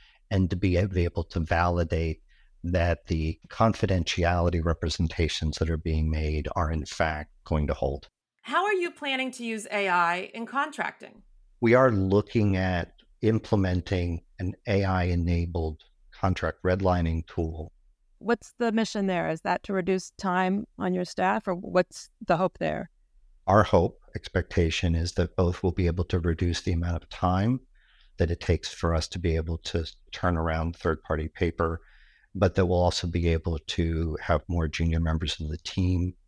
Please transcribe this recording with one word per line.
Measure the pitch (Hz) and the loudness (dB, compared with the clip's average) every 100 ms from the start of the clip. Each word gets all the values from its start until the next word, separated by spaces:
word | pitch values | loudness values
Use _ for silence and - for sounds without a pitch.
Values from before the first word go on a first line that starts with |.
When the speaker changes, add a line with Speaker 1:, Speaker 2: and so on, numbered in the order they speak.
| - _ - | -20 _ -2
Speaker 1:
and | 98 92 | 0 2
to | 90 | 0
be | 95 87 | 2 2
able | 98 92 85 - | 2 0 0 -2
to | - 92 | -4 -4
validate | 80 85 87 87 82 82 82 80 _ _ _ - | 0 2 2 2 0 0 -2 -6 _ _ _ -10
that | 85 87 87 82 - | -2 2 2 0 -2
the | 80 80 - - | -2 -2 -4 -12
confidentiality | - 113 - 98 92 - - 85 87 87 85 | 0 2 2 0 0 0 0 2 2 2 2
representations | 82 82 80 - 82 - 78 - 78 - | 0 0 -2 0 -2 0 -2 0 -4 -2
that | 80 | -2
are | 80 | -2
being | 80 78 78 | 0 0 0
made | 78 78 78 73 | 0 -2 -2 -4
are | - 80 | -4 -2
in | 80 | -2
fact | 73 - 80 78 - _ | -6 -2 -2 -2 -10 _
going | - 78 71 | -2 0 0
to | |
hold. | - 67 69 - _ _ _ | -2 -4 -4 -12 _ _ _
Speaker 2:
How | - 320 | -4 0
are | 403 | 2
you | 381 339 | 0 -2
planning | - 285 262 262 | -6 -6 -4 -4
to | 254 | -6
use | 233 220 214 | -6 -6 -4
A | 208 190 | -2 2
I | 180 170 180 - | 2 2 0 -6
in | 226 233 | -10 -6
contracting? | 254 302 277 - - - - - - _ - | -4 -4 -4 -8 -8 -20 -20 -20 -20 _ -2
Speaker 1:
We | 117 | 4
are | 127 131 | 6 6
looking | 101 95 101 - 117 104 95 | 4 4 2 2 2 2 2
at | 92 90 - - _ - | 2 0 -4 -12 _ -2
implementing | 110 110 - 104 92 90 - 92 87 85 _ - | 0 0 0 0 2 0 -2 -2 -2 -6 _ -8
an | 92 - - | -8 -6 -2
A | 101 | 0
I-enabled | 95 92 90 87 85 85 85 85 80 76 _ _ _ | 2 0 2 0 2 0 0 -2 -4 -6 _ _ _
contract | - 92 87 80 - | -4 -2 0 -2 -2
redlining | 90 95 95 90 82 82 - | 0 2 2 2 0 -2 -4
tool. | - 80 80 82 _ _ _ _ _ | -4 -4 -6 -12 _ _ _ _ _
Speaker 2:
What's | 196 233 - - | -4 -4 -4 -4
the | 233 | -2
mission | 220 214 214 196 | 0 -2 -2 -2
there? | 175 160 | 0 -2
Is | 160 | -4
that | 185 180 | -4 -4
to | - | -2
reduce | 190 180 185 - - | -4 0 -2 -4 -8
time | 190 180 185 202 - - | -2 0 0 -2 -6 -6
on | 185 | -4
your | 185 | -2
staff, | 180 - 185 214 202 | -4 -2 0 0 -4
or | |
what's | 175 185 180 180 - - _ 214 | -6 0 0 0 -6 -20 _ 0
the | 170 | 0
hope | 185 - | 0 -2
there? | 156 151 - _ _ _ - _ - | -4 -4 -8 _ _ _ -20 _ 4
Speaker 1:
Our | 104 | 6
hope, | 95 92 87 - - - | 6 4 2 -4 -14 -12
expectation, | - 92 - - 82 - 87 | -2 -2 0 2 2 2 0
is | 82 85 | 2 0
that | - 87 - | 0 -2 2
both | 87 - | 2 2
will | 90 | -2
be | 90 85 | 2 0
able | 87 | 0
to | - 90 | 0 0
reduce | 85 82 87 85 | 0 0 0 -2
the | 95 | -2
amount | 85 87 85 | 0 0 -4
of | - | -6
time | - 90 92 110 131 - _ _ _ - - | -2 0 2 2 0 -6 _ _ _ -20 -2
that | 82 | 0
it | 85 | 0
takes | - 82 - | 0 0 -2
for | - 85 | -4 0
us | 82 - | 0 -2
to | 90 | -4
be | 85 80 | -2 -2
able | 80 82 | -2 -6
to | - 85 80 - - | -4 -4 -6 -12 -18
turn | - 90 82 | -4 0 0
around | 82 80 82 - | 0 -2 -4 -2
third-party | 85 76 - 78 78 | -2 -2 -2 -4 -4
paper, | - 85 - 82 80 - - - _ _ | -2 -2 0 -2 -2 -10 -20 -20 _ _
but | 92 92 | 0 2
that | - | 2
we'll | 90 90 | 2 4
also | 87 - 85 | 2 0 -2
be | 85 85 | 0 2
able | 80 85 78 | 0 0 -4
to | - - 82 82 82 78 | -4 -2 0 0 -2 -4
have | - 80 - | 0 0 2
more | 85 78 | -2 0
junior | - 82 82 | 0 0 2
members | 82 80 80 - | 2 0 -2 -6
of | 78 | -6
the | 80 | -8
team | - - 90 90 90 - | -6 -2 2 2 0 -4